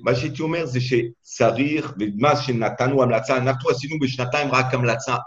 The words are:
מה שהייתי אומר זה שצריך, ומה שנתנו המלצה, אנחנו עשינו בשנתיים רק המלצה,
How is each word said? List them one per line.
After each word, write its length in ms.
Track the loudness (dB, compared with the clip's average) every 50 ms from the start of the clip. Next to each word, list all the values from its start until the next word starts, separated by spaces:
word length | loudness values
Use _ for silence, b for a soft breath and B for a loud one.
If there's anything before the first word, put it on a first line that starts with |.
מה 120 | 0 0 0
שהייתי 280 | 0 0 -4 -4 -4
אומר 240 | -4 -2 -2 -2 -2
זה 140 | -2 -2 -2
שצריך, 1120 | 0 2 2 0 0 -2 -8 _ _ -8 0 2 2 4 4 2 0 0 0 -2 -4 -4 -6 -6
ומה 360 | -6 -4 -2 2 2 2 2
שנתנו 680 | 2 0 -2 -2 0 -2 -2 -2 0 0 2 4 4
המלצה, 340 | 4 4 2 0 0 0 0
אנחנו 340 | 0 2 0 0 0 0 0
עשינו 280 | 0 0 -2 -6 -4 -2
בשנתיים 500 | -2 -2 0 -2 -4 -2 0 -2 0 2
רק 260 | 2 2 2 2 0
המלצה, 420 | 0 2 2 0 0 -2 -2 -2 -2 0